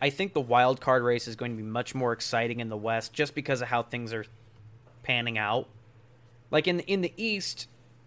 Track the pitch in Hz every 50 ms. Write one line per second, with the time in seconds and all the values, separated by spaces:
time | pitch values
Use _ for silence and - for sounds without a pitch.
0 | 135 143 143 - 190 196 - 151 131 117 120 123 123 127 131 123 - 135 127 127
1 | 120 123 120 120 - 117 113 - 123 120 117 110 107 110 110 120 123 - - 135
2 | 127 120 117 113 - - - 113 117 117 117 120 117 113 110 104 104 113 113 113
3 | 110 - - - 147 139 - 151 135 - 135 120 123 117 123 120 117 - - 120
4 | 120 110 113 110 104 - - - - - - - - - - - - - - -
5 | - - 127 120 120 120 113 107 107 104 113 - - - - - - - - -
6 | - - - - - - - - - - - 156 156 180 175 175 170 - 196 190
7 | 175 170 - - 220 226 214 196 180 - - - - - - - - - - -
8 | -